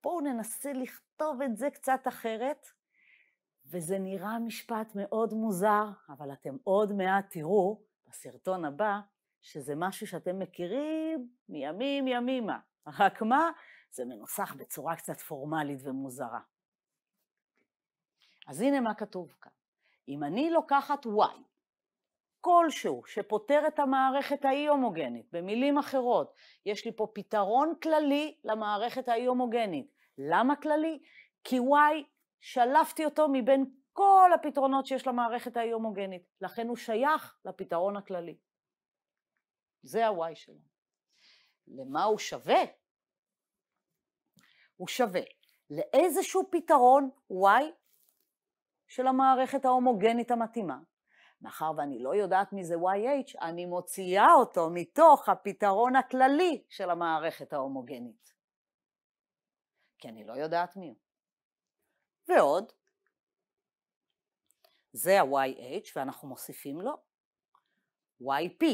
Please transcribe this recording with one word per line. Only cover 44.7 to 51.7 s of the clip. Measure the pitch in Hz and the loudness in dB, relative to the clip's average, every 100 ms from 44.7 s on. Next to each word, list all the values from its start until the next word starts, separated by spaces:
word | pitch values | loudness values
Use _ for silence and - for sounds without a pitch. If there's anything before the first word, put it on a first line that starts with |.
הוא | _ 180 | _ -10
שווה | - 233 175 - _ _ _ _ | -2 0 0 -6 _ _ _ _
לאיזשהו | 147 - 262 359 285 285 370 - | -8 2 4 4 0 -2 -2 -2
פתרון | 339 - 254 247 277 269 - _ | -4 4 6 8 6 4 -8 _
Y | 185 196 220 311 - _ _ _ _ _ _ _ _ _ _ _ | 2 4 4 2 -8 _ _ _ _ _ _ _ _ _ _ _
של | - 262 | -2 0
המערכת | 262 262 254 254 269 | 4 4 4 2 0
ההומוגנית | 262 254 254 214 220 233 233 | 2 4 4 4 2 2 -2
המתאימה. | 240 226 233 180 131 - _ _ _ _ _ | -2 -2 -4 -6 -8 -14 _ _ _ _ _
מאחר | - - 160 | -18 -6 -4